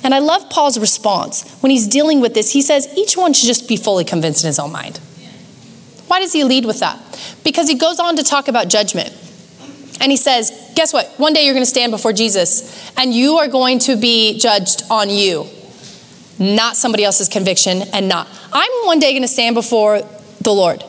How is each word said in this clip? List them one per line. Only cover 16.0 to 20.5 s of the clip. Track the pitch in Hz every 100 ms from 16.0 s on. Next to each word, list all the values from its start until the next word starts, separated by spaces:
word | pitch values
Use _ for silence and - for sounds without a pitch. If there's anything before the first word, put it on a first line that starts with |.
| - - - -
not | 196 214 233 220
somebody | 240 214
else's | 208 196 -
conviction, | 208 190 180 190 185 190
and | 202 190
not, | 170 - - -
I'm | 277 440 494
one | 415 320
day | 277
gonna | 262 247
stand | - 233 233
before | 226 226 214 208 208 - - -
the | 220